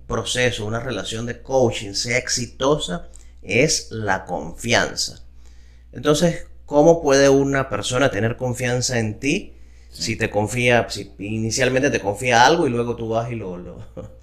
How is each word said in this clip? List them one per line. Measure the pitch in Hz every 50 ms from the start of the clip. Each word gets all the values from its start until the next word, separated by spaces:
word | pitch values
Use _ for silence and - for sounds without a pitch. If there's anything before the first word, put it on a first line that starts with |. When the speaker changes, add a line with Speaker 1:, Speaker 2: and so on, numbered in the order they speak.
| - -
Speaker 1:
proceso, | 117 113 107 - - 127 123 123 117 117 110
una | 104 107 117
relación | 120 131 120 98 98 - 113 113 120 120
de | 120 - -
coaching | - 135 131 123 113 113 - 113 98 101
sea | - - 120 120 127
exitosa | - - - - 120 110 - - 127 135 151 151 - - 87 - - - - - - - - - -
es | - - 113 139 156 - - - -
la | 113 113 110 101 95 95 -
confianza. | - 87 80 73 82 - - - 113 117 104 87 76 - - - - - - - - - - - - - - - - - - - -
Entonces, | - 120 120 143 151 151 170 170 165 - - - - - - -
¿cómo | 147 147 151 165 165 165
puede | 160 143 135 139 139 139
una | 139 139 139 139 139 135 131 -
persona | 104 101 101 - 120 127 139 131
tener | - 98 107 113 117 -
confianza | 127 127 120 - 127 123 123 123 120 - 123 120
en | 113 107 107 -
ti | - 135 156 202 - - - - - - - - - -
Speaker 2:
Sí. | - - -
Speaker 1:
si | - 110
te | 107 110 104
confía, | - 101 107 104 120 123 123 123 120 117 113 -
si | - 104 98 - - -
inicialmente | 95 104 110 110 110 113 110 - 131 123 127 131 131 143
te | 123 110
confía | - 98 101 101 123 127 120 117 123
algo | 135 165 175 165 139
y |
luego | 120 120 120 120 117
tú | 113 117 110
vas | 113 113 117 123
y | 120
lo, | 113 104 92 90 90
lo, | 87 87 85 -
<laughs> | 110 - - - - - - -